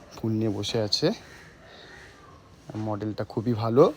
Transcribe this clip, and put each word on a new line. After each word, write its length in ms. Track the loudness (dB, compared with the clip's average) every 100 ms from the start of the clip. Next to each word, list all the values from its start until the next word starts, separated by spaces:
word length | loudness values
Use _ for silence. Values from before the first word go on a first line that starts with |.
| -10 -6
ফুল 160 | -2
নিয়ে 180 | 2 2
বসে 320 | 0 -2 0
আছে। 300 | 0 2 0 0 -6 -20 -20 -20 -20 -20 -20 -20 -20 -20 -20 -20 -20 -20 -12 -8
মডেলটা 460 | -6 -4 -4 -6
খুবই 300 | -6 -4 0
ভালো 400 | 0 4 6 6